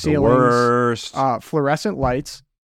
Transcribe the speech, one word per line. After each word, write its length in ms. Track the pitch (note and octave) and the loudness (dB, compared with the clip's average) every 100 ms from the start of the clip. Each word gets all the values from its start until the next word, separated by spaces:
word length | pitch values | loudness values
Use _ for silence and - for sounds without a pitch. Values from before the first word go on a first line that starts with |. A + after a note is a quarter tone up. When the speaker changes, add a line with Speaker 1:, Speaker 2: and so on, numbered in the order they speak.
Speaker 1:
ceilings, 200 | D#3 D3 | -2 2
Speaker 2:
worst. 960 | A2+ B2+ B2 A#2+ A#2+ A#2+ A#2+ A#2 - - | 4 4 4 4 2 2 0 -2 -8 -4
Speaker 1:
uh, 220 | C3+ A2+ | -2 -2
fluorescent 580 | - D#3+ C#3 D3+ G#3+ F3+ | -4 -2 -2 -2 -4 -4
lights." 460 | C3+ B2+ D3+ - _ _ | -2 -4 -6 -14 _ _